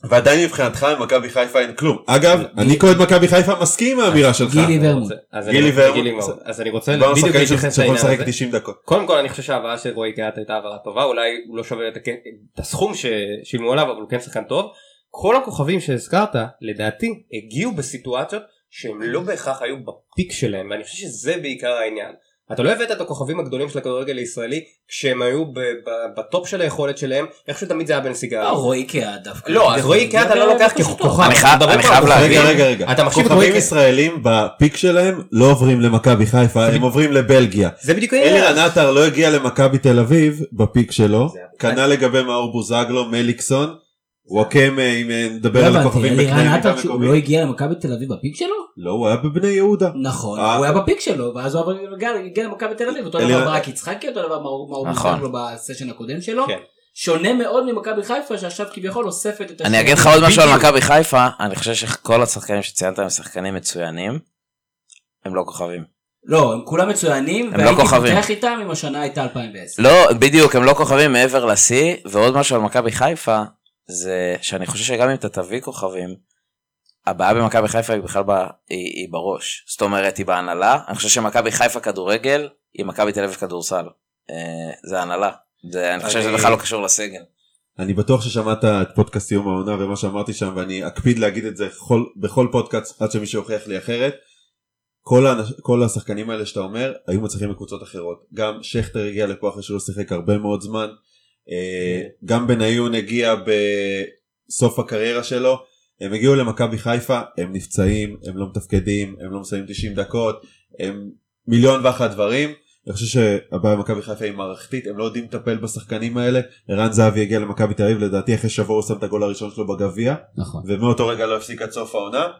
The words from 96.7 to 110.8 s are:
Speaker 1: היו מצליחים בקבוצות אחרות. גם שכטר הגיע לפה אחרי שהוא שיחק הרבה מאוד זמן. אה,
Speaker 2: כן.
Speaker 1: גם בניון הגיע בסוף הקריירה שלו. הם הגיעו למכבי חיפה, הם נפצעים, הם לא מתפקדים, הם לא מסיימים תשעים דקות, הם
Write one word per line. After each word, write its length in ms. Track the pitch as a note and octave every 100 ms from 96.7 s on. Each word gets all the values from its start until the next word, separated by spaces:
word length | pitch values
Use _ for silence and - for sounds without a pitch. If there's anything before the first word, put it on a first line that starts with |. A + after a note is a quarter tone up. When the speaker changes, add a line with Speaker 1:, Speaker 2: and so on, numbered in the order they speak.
| A2 C3+ C3 -
Speaker 1:
היו 140 | F#2+
מצליחים 280 | G#2+ G2 G#2
בקבוצות 320 | F#2+ G2 F#2+
אחרות. 340 | - F#2+ F2 F2 _
גם 260 | G2 G#2+ G#2+
שכטר 380 | - A#2+ G#2 A2+
הגיע 280 | G#2 G2+ G2+
לפה 220 | G2 G#2
אחרי 140 | G2+
שהוא 160 | G2 G2+
שיחק 320 | - G2 G2
הרבה 260 | F2+ E2+ G#2
מאוד 240 | G#2 G#2
זמן. 260 | G#2 A2 G#2+ - _ _ _ _ _
אה, 500 | F2+ F#2 F#2 F2+ F2+
Speaker 2:
כן. 240 | - _ F#2+
Speaker 1:
גם 220 | A#2 A#2+
בניון 480 | A#2+ A2+ A#2 A#2+ A2+
הגיע 400 | G2+ A#2 A#2 A2 F#2+
בסוף 1300 | G#2 G#2 G2+ G2+ G2 G2 _ _ _ _ - A#2+ -
הקריירה 440 | A#2+ A2 A2+ A#2+
שלו. 340 | A#2 B2 B2+ B2+ - _ _ _
הם 120 | G2
הגיעו 220 | G#2+ B2 C#3
למכבי 420 | A#2+ G#2+ A#2 A2
חיפה, 420 | B2 A#2+ A#2+ B2 A#2 -
הם 160 | F2+
נפצעים, 640 | F#2+ E2+ - F#2+ G#2+ G#2 G#2 -
הם 100 | F#2
לא 100 | F#2+
מתפקדים, 640 | G#2 - G2+ F#2 G2+ G2 F#2+ F#2
הם 60 |
לא 80 | G2
מסיימים 280 | F#2+ G2+ G2
תשעים 240 | G2 G2+
דקות, 520 | G2+ G2 A2+ A2+ G#2+ - _ _
הם 300 | -